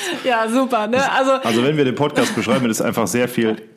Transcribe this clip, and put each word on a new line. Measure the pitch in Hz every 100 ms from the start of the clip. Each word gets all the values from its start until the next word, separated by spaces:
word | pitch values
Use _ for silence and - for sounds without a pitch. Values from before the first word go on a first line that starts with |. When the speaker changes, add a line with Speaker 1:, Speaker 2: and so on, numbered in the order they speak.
| 359 -
Speaker 1:
Ja, | 262 233 220
super, | 247 254 233 214
ne? | 254 269
Also | 226 269
Speaker 2:
Also | 262 233 226
wenn | 143 156
wir | 131
den | 107
Podcast | 147 135 120 110
beschreiben, | 107 135 120
ist | 107
einfach | 113 117 107
sehr | 123 120
viel | 120 110 107 -